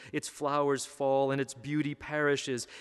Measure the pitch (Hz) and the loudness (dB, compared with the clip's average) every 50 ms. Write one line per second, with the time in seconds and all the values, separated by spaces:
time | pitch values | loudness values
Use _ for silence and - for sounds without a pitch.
0 | - - - 151 - - - - 147 143 139 147 143 143 139 127 - - - - | -12 -6 -6 -6 -6 -6 -6 -4 -2 0 2 2 2 2 2 0 -2 -6 -4 0
1 | 139 135 135 135 135 135 135 139 139 131 - 120 113 135 147 151 147 147 147 - | 2 4 4 4 4 4 2 0 -2 -2 -6 -10 -6 -2 0 0 0 -2 -4 -6
2 | - - 151 151 151 147 143 131 - - 127 120 - - - - | -8 -6 -2 2 2 2 2 2 0 -2 -4 -4 -6 -8 -14 -6